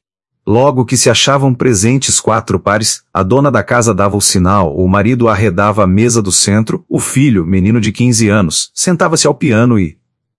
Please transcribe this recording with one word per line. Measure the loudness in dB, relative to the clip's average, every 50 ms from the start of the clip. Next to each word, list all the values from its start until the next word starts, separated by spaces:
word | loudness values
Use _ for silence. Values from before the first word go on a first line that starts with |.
| _ _ _ _ _ _ _ _ _ -2
Logo | 0 2 2 2 0 0 -2
que | -2 -2
se | 0 2 2
achavam | 2 2 0 0 0 0 0 0 0
presentes | 0 0 0 0 0 0 0 0 0 -2 -2 -4 -2
quatro | -2 -2 -2 -2 -2 -2 -4
pares, | -2 0 -2 -2 0 -2 -4 -6 -8 _ _ -4
a | -4
dona | 0 0 0 2 2 2
da | 0 0
casa | -2 0 -2 0 0 0 0
dava | 0 0 0 0
o | -2
sinal, | -2 -2 0 0 2 2 2 2 0 0 0
o | 0 0
marido | 2 2 2 2 0 0 2 2
arredava | 0 2 0 0 0 0 0 0 0 0 0 0
a |
mesa | 2 2 2 2 2 0 0
do | -2 -2
centro, | -2 -2 0 0 0 0 0 -2 -6 -8 -6
o | -6 -6 -4
filho, | -4 -4 -2 0 2 2 2 0 0
menino | 0 0 0 2 2 0 0
de | 0 -2
quinze | -2 0 0 0 2 2 2 2
anos, | 2 2 0 0 -2 -6 -8 -8 _
sentava-se | -6 -2 -2 0 0 0 0 0 0 0
ao | 0 -2
piano | 0 -2 0 2 2 2 2 2
e, | 0 0 -2 -6 _ _ _ _ _ _ _ _